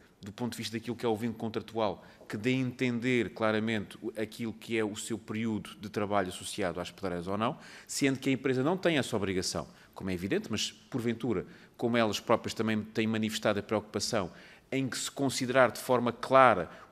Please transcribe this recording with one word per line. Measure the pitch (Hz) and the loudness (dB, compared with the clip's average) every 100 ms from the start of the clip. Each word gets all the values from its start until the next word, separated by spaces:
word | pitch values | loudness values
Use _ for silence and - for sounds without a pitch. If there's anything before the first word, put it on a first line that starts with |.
| - _ | -20 _
do | 104 | -14
ponto | 98 120 | -6 -6
de | 117 | -4
vista | 107 113 | -6 -6
daquilo | 117 117 | -6 -4
que | 120 | 0
é | |
o | 107 | 0
vínculo | 117 113 | -2 -4
contratual, | 117 110 - 113 107 85 - - - | -6 -6 -6 -2 0 -2 -10 -20 -10
que | 107 | -4
dê | 113 | 0
a | 131 | 0
entender | 127 123 127 120 123 123 - | 0 0 0 0 2 2 0
claramente | - 110 107 110 110 90 - | 0 2 2 2 -2 -4 -8
o, | 107 - | -8 -4
aquilo | 110 - 113 | -6 -4 -8
que | 107 - 113 | -8 -4 -2
é | |
o | 110 101 | 0 -4
seu | - 110 | -6 -6
período | - 110 113 104 87 - | -6 -4 -2 -2 -6 -12
de | 104 | -8
trabalho | 110 104 101 92 | -4 0 2 0
associado | - 98 - 92 82 | -4 -8 -4 -2 -2
às | 87 | -8
pedreiras | - 95 87 85 | -6 -6 -4 -4
ou | 101 | -2
não, | 113 165 - - - | -2 -4 -12 -18 -12
sendo | - 139 135 | 0 0 2
que | 135 | 0
a | |
empresa | 131 135 127 | 0 0 0
não | 139 185 | 0 2
tem | 180 156 | 2 2
essa | 117 110 | 0 0
obrigação, | 95 92 90 82 67 - - | 0 0 -2 -4 -6 -12 -20
como | - 92 | -8 -4
é | |
evidente, | 90 95 170 - | -4 -2 -4 -2
mas | 107 - | -4 -4
porventura, | - - 135 117 110 131 92 78 - - - | -8 -8 -4 -2 -2 0 -2 -4 -10 -20 -4
como | 120 120 | 0 4
elas | 113 101 | 2 2
próprias | - 113 117 | 2 2 2
também | - 110 110 | -2 0 0
têm | 104 - 110 | -2 -2 0
manifestado | 110 107 110 117 101 | 2 0 0 0 0
a | |
preocupação | 98 107 101 104 - 113 85 - - - - | 0 -2 -2 -4 -2 -2 -2 -6 -20 -20 -6
em | 135 135 | -4 -2
que | - | -4
se | - | -6
considerar | - 139 - 123 131 123 | -2 -2 0 2 6 6
de | - | 4
forma | - 123 120 | 2 4 4
clara | 117 - 131 127 95 80 - - | -2 6 8 10 8 0 -8 -12